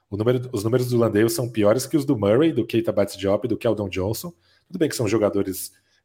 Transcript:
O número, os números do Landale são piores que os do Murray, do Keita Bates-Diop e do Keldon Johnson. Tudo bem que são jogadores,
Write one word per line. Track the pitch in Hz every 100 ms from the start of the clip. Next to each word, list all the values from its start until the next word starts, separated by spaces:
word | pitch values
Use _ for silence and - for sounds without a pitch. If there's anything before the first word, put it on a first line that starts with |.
| _
O | 101
número, | 110 127 123
os | 117
números | 107 123 123
do | 120
Landale | 113 104 113
são | 117 120
piores | 110 101 123 127
que | 156
os | 135
do | 127
Murray, | 101 113 160
do | 131 -
Keita | 117 110
Bates-Diop | 101 98 - 98 101 117
e |
do | 104
Keldon | 120 107 101
Johnson. | 90 92 110 175 - _ _ _
Tudo | 175
bem | 151
que | -
são | 107
jogadores, | 110 101 98 95 92 - - _ _